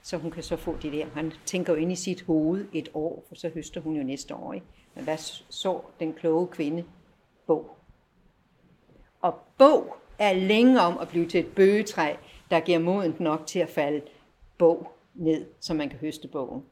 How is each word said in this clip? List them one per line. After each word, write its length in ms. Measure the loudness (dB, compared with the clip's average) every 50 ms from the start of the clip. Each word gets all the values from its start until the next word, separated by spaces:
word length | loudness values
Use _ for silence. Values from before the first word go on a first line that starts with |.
så 160 | -14 -10 -8 -8
hun 140 | -8 -8
kan 120 | -10 -10 -8
så 120 | -8 -8
få 220 | -6 -6 -6 -8 -6
det 120 | -6 -6 -6
der. 160 | -6 -6 -6
Han 220 | -6 -6 -6 -6 -8 -8 -12
tænker 280 | -6 -4 -4 0 0 0
jo 60 | 0
ind 120 | 0 -2
i 40 | -4
sit 260 | -4 -4 -6 -6 -6
hoved 460 | -2 0 0 2 2 2 0 -2 -4 -6 -8
et 160 | -8 -8 -6 -8
år, 320 | -6 -6 -6 -6 -8 -16 -20
for 80 | -20
så 140 | -10 -10 -10
høster 320 | -10 -10 -14 -12 -12 -10
hun 140 | -8 -6 -6
jo 80 | -4 -4
næste 320 | -6 -6 -8 -10 -12 -14
år, 180 | -12 -12 -12 -12
ikke? 120 | -12 -14 -16 -20 _ _ _ -18
Men 80 | -12 -6
hvad 140 | -6 -6 -6
s-, 280 | -6 -12 -14 -16 -18 -16
så 320 | -12 -6 -4 -4 -4 -4 -6 -14 -12 -8
den 140 | -6 -6 -6
kloge 340 | -4 0 0 2 2 0 -2
kvinde? 380 | -4 -6 -4 -4 -4 -6 -8 -10 -16 _ _ _ _ _ _ _ _ _ _ 0
Bog. 300 | 0 0 0 -8 -18 _ _ _ -20 _ _ _ _ _ _ _ _ _ _ _ _ _ _ _ _ _ _ _ _ _ -20 _ _ _
Og 180 | -2 -2 -2 -4 -12 _ _ 8
bog 400 | 8 8 8 6 2 -2 -12 -18 -20 _ -2 2
er 140 | 2 4 4
længe 480 | 4 4 4 6 6 8 8 8 8
om 160 | 6 4 2 -2
at 100 | -6 -4
blive 200 | 0 -2 0 2
til 120 | 2 0
et 160 | 0 0 2
bøgetræ, 600 | 4 6 6 6 4 0 -2 -2 -2 -2 -2 -2 -6 -10 -20 -20 -18 -6 0
der 100 | 0 0
giver 200 | 2 4 2 2
modent 400 | 2 2 0 0 0 -2 -2 -2
nok 260 | -2 -2 -2 -2 -4
til 140 | -6 -2 -2
at 100 | -2 -2
falde 320 | -2 -2 -2 -2 -2 -4 -6 -8 -20 _ _ _ _ _ -20 -16 _ 4
bog 340 | 4 4 4 4 -2 -14 -18 _ _ _ _
ned, 340 | -4 -2 -2 -2 -2 -4 -10 -18 _
så 140 | -8 -6 -4
man 160 | -4 -4 -6
kan 100 | -8 -8
høste 280 | -10 -10 -10 -10 -14 -10
bogen. 380 | -8 -8 -8 -8 -10 -14 -14 _